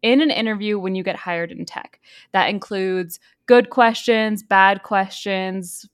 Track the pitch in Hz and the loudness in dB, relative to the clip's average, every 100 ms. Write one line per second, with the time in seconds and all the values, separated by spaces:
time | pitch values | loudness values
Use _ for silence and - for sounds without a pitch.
0 | 226 262 311 233 220 208 208 208 185 190 | 4 4 4 0 -2 -4 -4 -4 -2 -4
1 | 185 180 185 170 170 170 170 - - _ | -4 -6 -6 -6 -6 -10 -12 -12 -16 _
2 | _ - _ 196 113 202 - 196 190 185 | _ -20 _ 0 0 -2 -6 -6 -4 -4
3 | 175 - _ _ - 247 240 - 233 226 | -6 -12 _ _ 4 4 4 2 2 2
4 | - 226 220 208 - 196 190 196 - 202 | 0 0 0 -4 2 4 6 4 0 -2
5 | 190 - 202 190 190 190 175 - 208 | -2 -6 -6 -4 -4 -6 -10 -14 -20